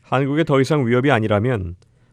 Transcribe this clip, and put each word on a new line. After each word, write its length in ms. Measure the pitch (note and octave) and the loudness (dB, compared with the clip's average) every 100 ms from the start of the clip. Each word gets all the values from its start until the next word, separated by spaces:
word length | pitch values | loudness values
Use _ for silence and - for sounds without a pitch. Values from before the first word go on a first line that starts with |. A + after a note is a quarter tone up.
한국에 420 | - C3 C#3 D3 | -6 -2 -2 -2
더 160 | D#3 C3+ | 0 2
이상 260 | B2+ D3+ A#2 | 2 0 2
위협이 260 | B2 C#3 | 0 2
아니라면 640 | A#2+ G#2+ G#2 A#2+ A#2 F2 F2 _ _ _ | 0 2 0 0 -4 -6 -14 _ _ _